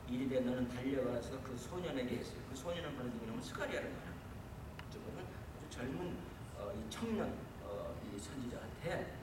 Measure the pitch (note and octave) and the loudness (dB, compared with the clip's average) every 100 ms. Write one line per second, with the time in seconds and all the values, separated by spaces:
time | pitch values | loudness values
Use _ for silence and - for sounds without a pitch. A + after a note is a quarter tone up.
0 | - B2 C3 C3 A#2+ B2+ A#2+ B2 C3+ C3+ | 0 2 6 6 6 6 4 4 4 6
1 | A#2+ A#2+ - - - A#2+ - F3+ E3 C#3 | 6 4 0 -2 -2 -4 -2 0 2 2
2 | B2 - - - - C3 E3+ E3+ D3+ C3 | 4 2 0 -4 -6 -4 0 0 0 0
3 | F3 A2+ A2 - - - - - B3 B2 | 0 0 -2 -2 -2 0 0 2 0 -2
4 | - - - - - - - - - - | -6 -6 -6 -8 -6 -6 -6 -6 -6 -6
5 | - - - - - - - - - - | -4 -4 -4 -6 -6 -6 -6 -4 -2 0
6 | F3+ - - - - - - G#3+ A3 - | 0 -2 -4 -6 -6 -4 -2 -2 -2 0
7 | A3+ G#3 - - - - - G3+ - - | 2 4 4 0 -4 -6 -4 -2 -2 -4
8 | - - - C#3 A#2+ A#2+ - - D#3+ D3+ | -4 -4 -4 -2 -2 -2 -4 -2 0 2
9 | F3+ - | 0 -4